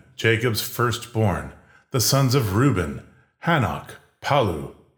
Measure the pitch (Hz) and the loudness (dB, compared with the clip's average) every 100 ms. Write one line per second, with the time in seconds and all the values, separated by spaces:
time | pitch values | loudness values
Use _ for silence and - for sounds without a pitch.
0 | - - 113 110 120 107 - - 120 104 | -18 -2 0 2 0 -2 -4 -2 -2 -2
1 | - 110 107 76 67 - _ _ _ 131 | -6 -2 0 -2 -6 -14 _ _ _ -2
2 | - 139 135 135 107 98 139 98 76 67 | 2 2 4 2 2 2 2 2 -2 -8
3 | - _ _ _ - 160 92 71 - - | -14 _ _ _ 0 2 0 -2 -12 -20
4 | _ _ - 143 107 73 69 - _ | _ _ 0 2 2 -2 -8 -14 _